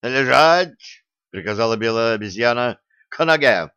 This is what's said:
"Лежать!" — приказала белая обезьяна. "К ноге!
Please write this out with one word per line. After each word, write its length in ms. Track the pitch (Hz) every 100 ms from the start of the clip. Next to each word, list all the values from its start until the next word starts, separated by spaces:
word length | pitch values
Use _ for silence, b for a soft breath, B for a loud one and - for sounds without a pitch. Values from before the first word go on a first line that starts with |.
"Лежать!" — 960 | 123 131 127 131 160 170 180 _ - - _ _ _
приказала 480 | 95 92 107 113 113
белая 380 | 113 113 117 110
обезьяна. 600 | 104 92 117 120 123 - _ _ _
"К 160 | -
ноге! 480 | 165 156 139 98 80